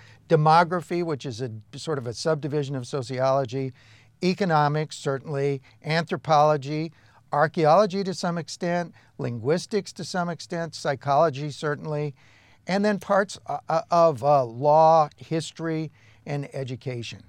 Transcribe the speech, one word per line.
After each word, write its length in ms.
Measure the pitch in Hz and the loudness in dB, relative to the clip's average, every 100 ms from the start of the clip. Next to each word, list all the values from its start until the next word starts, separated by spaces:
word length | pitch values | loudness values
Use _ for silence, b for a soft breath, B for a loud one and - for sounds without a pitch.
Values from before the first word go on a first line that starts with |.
| B B - | B B 2
Demography, 800 | 160 156 165 170 180 - 175 165 | 4 6 6 4 0 -4 -4 -4
which 200 | 143 143 | -6 -8
is 140 | 110 | -8
a 120 | 127 110 - 139 | -10 -10 -16 -12
sort 240 | 160 143 | -6 -6
of 80 | 120 | -6
a 60 | |
subdivision 640 | 110 165 156 143 151 135 135 | -4 -2 -2 -2 -4 -4 -6
of 100 | 120 | -6
sociology. 840 | 143 120 127 135 139 123 135 131 b b b b _ | -8 -6 0 2 2 0 -4 -6 b b b b _
Economics, 760 | 180 180 196 151 147 151 156 - | -2 0 2 2 2 0 -4 -6
certainly. 640 | 147 135 160 139 143 139 b b 143 | -4 -4 -6 -4 -2 -4 b b -4
Anthropology. 1080 | 165 160 165 156 151 151 151 135 151 160 b b b _ | -2 -2 -6 2 4 4 2 -2 -6 -6 b b b _
Archaeology 720 | 143 156 180 151 175 214 190 | 0 0 2 4 6 4 0
to 100 | 190 | -6
some 260 | 175 180 170 | -4 -4 -4
extent. 540 | 160 - 175 175 170 b b - | -8 -6 -2 -2 -4 b b -10
Linguistics 720 | 127 120 120 160 - 208 185 | -8 -4 -2 -2 -2 -6 -6
to 100 | - | -12
some 240 | 160 185 175 | -8 -6 -6
extent. 460 | 165 - 170 165 | -8 -8 -8 -8
Psychology, 800 | - 156 135 143 139 165 131 147 | -6 -4 -4 0 4 4 0 -8
certainly. 640 | - 151 147 156 147 147 b b b b b - | -6 -6 -6 -6 -6 -6 b b b b b -4
And 180 | 196 | 0
then 140 | 208 196 | 0 -2
parts, 420 | - 196 202 - - | 0 2 2 -6 -10
uh, 140 | 143 - | -8 -2
uh, 120 | 165 - | -4 2
of, 320 | 170 165 131 | 4 4 4
uh, 200 | 139 143 | 4 4
law, 640 | 120 117 147 156 160 160 151 - | 2 0 4 6 8 6 4 -4
history, 760 | - 160 151 - 165 160 156 b b b - | -6 -4 -4 -8 -6 -4 -6 b b b -8
and 240 | 143 139 | -8 -6
education. 680 | 139 127 123 131 120 113 98 | -8 -8 -8 -8 -8 -10 -14